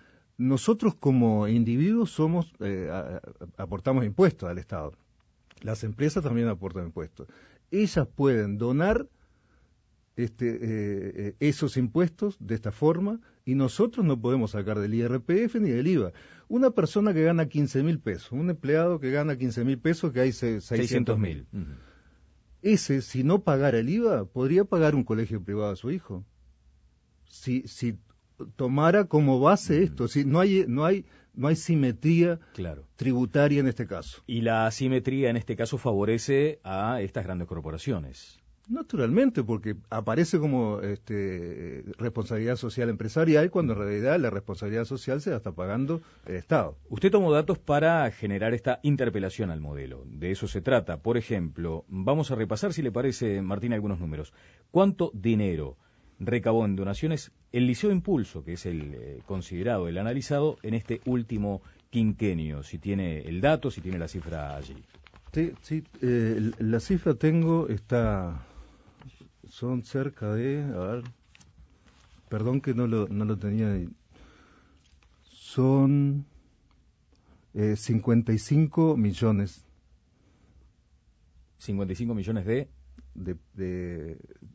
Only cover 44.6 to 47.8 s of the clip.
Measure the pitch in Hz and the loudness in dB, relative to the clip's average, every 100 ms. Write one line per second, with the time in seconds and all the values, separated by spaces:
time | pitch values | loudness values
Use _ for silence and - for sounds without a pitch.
44.6 | 104 113 113 135 - 139 160 120 98 82 | -4 -4 -4 -6 -4 -4 -2 -4 -6 -6
45.6 | 92 113 139 165 - - - 90 - 156 | -4 -2 -2 -4 -8 -18 -10 -10 0 0
46.6 | 76 - - 110 196 208 175 147 160 175 | 0 -6 -12 0 4 4 6 4 2 -2
47.6 | - 147 | 0 2